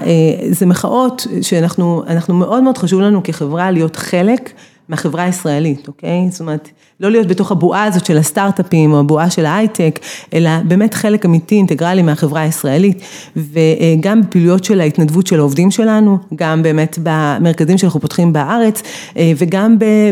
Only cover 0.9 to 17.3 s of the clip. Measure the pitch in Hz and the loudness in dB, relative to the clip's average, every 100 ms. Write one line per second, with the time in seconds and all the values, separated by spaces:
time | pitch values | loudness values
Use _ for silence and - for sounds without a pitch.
0.9 | 240 254 254 226 180 185 180 165 - 175 | 0 -2 -2 -8 -6 -2 0 0 0 -2
1.9 | 170 - 165 165 180 180 233 262 - 175 | -2 -2 -4 0 0 0 2 0 0 0
2.9 | 190 202 202 180 160 143 165 185 180 160 | 0 2 0 -2 -6 -6 -2 0 0 -2
3.9 | - - 180 190 254 247 - - _ - | -4 -4 0 0 0 -4 -18 -20 _ -10
4.9 | 156 170 156 180 180 160 147 160 139 - | -6 -4 -4 -4 -4 -4 -2 -2 -4 -8
5.9 | 143 165 175 180 180 165 151 - _ _ | -14 -6 -2 -2 -4 -8 -8 -10 _ _
6.9 | _ 196 226 190 185 190 185 175 175 208 | _ 0 0 0 0 0 0 0 2 0
7.9 | 180 175 156 156 - 196 190 180 165 156 | 0 0 0 0 0 -2 -2 0 2 4
8.9 | 147 147 151 170 175 156 180 220 214 165 | 2 2 2 0 0 -2 0 -2 0 -2
9.9 | 156 - - - 165 165 160 170 180 220 | -2 -10 -18 -6 0 0 0 0 2 2
10.9 | 220 214 208 190 165 165 214 190 139 170 | 0 0 0 2 2 2 2 2 0 0
11.9 | 190 170 147 151 156 156 160 143 143 196 | 2 2 0 -2 -2 -2 -2 -2 2 2
12.9 | 190 - - - - 151 160 160 160 165 | 0 -6 -20 -12 -10 -6 0 0 2 2
13.9 | 160 185 220 190 185 170 185 185 202 156 | 2 2 2 2 2 2 2 2 0 2
14.9 | 147 156 160 185 165 147 139 180 196 226 | 0 0 0 0 2 2 2 0 2 2
15.9 | 214 208 190 - 156 165 160 160 156 156 | 4 2 2 -2 -6 -2 0 0 0 -2
16.9 | - 165 156 151 | -2 -2 -2 -2